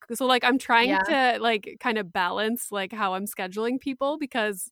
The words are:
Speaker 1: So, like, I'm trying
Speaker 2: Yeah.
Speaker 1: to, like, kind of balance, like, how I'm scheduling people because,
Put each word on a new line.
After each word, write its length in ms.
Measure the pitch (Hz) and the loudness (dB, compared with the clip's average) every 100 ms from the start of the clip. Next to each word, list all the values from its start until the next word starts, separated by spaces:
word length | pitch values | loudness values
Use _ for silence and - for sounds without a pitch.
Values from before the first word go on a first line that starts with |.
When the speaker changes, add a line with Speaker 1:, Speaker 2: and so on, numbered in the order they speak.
| - | -10
Speaker 1:
So, 120 | 233 254 | -2 2
like, 200 | 254 254 | 4 4
I'm 120 | 277 | 2
trying 300 | - 233 254 | 4 4 4
Speaker 2:
Yeah. 460 | 285 - 277 247 | 2 2 4 4
Speaker 1:
to, 60 | 220 | 2
like, 380 | 226 220 - - | 0 0 -4 -6
kind 160 | 247 220 | -2 -2
of 160 | 180 | -2
balance, 580 | 196 180 196 220 240 - | -2 -2 0 -2 -2 -4
like, 220 | 202 196 | -6 -6
how 200 | 220 202 185 | -2 -2 -2
I'm 100 | 202 | -4
scheduling 520 | - 185 202 233 254 | -6 -6 -4 -2 -2
people 360 | 277 262 269 311 | -4 -2 -2 -2
because, 540 | 285 247 214 190 - | -4 -2 -2 -4 -8